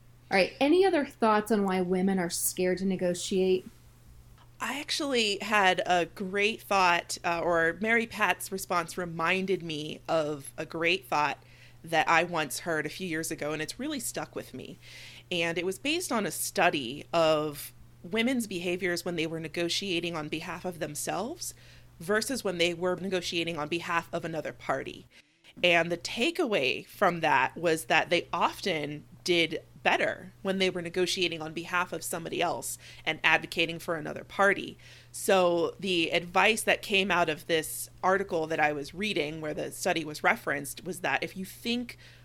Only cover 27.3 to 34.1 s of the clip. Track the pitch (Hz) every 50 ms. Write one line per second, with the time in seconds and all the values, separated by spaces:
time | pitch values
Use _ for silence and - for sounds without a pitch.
27.3 | 143 127 131 - - 180 165 175 160 160 - - 175 156 - - 175 170 - -
28.3 | - 170 208 392 392 - - 202 165 156 147 143 151 147 - - - - - 175
29.3 | 175 170 165 156 156 - - - - - - 185 247 370 - 127 - - 180 185
30.3 | - - - 196 190 190 190 185 180 180 170 170 170 185 180 170 - 196 175 170
31.3 | 165 160 156 160 156 175 165 - 180 175 180 - 175 160 - - - 165 165 151
32.3 | 139 143 170 165 135 117 - - - - - - - - - 160 156 - - 165
33.3 | 160 156 160 - - 180 165 160 165 160 - - 165 156 151 147